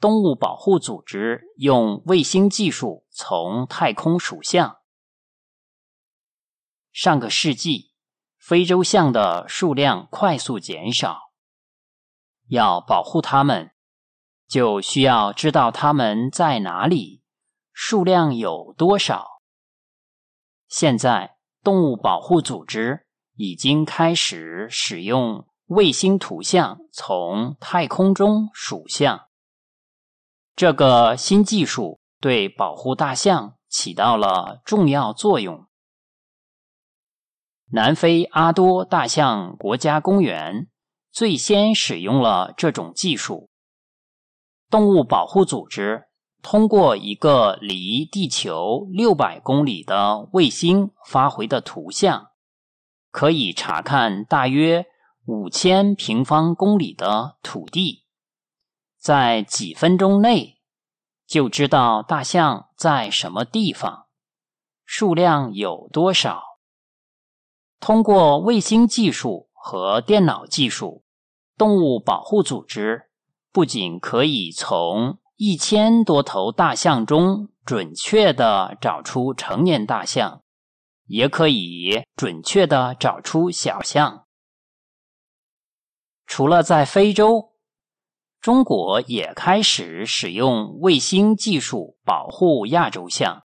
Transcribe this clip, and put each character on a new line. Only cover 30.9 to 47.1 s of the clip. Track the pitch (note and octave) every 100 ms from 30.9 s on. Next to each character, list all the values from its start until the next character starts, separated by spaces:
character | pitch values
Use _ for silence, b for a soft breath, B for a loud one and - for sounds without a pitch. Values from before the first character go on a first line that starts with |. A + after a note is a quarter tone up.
| - A#2 B2
新 | - G3
技 | G#3 G#3+
术 | D3+ - F#2+ - _ _
对 | C#3 B2 G2
保 | - F#2+
护 | D#2 B2+
大 | C3 D3
象 | B2+ G3+ F3 G#2 _ _
起 | - -
到 | E2+ G#2+ A2+
了 | G2+ F#2 F#2 G#2+
重 | - G#3 E3+
要 | C#3+ B2
作 | B2+ G#3 E3+
用。 | G2 D#2+ _ _ _ _ _ _ _ _ _ _ _ _ _ _ _ _ _ _ _ _ _
南 | A#2 A2+
非 | D#3 E3+ E3
阿 | F3 - E3
多 | E3 F#3 F#3
大 | F#3 F3 B2
象 | - C#3+ A2 F2+ F#2
国 | G2+ A#2+
家 | D#3 D3+
公 | D3+ G3
园 | D#3 E2+ D#2 G2+ C#3+ _ _ _ _
最 | - A3+ D3+
先 | - G#3 G#3
使 | A3 - F2+
用 | F#2 C3
了 | A#2+ F#2+ F#2 -
这 | E3
种 | B2 E2
技 | F2 F#3 B2
术。 | - E2+ - _ _ _ _ _ _ _ _ _ _ _ _
动 | A3 G#3
物 | F#3+
保 | A#2+ G#2+ F2
护 | G3
组 | F#3 B2 E2
织 | - G2+ A2 _ _ _ _
通 | - G#3 A3
过 | G#3 D#3+ G#2
一 | G2+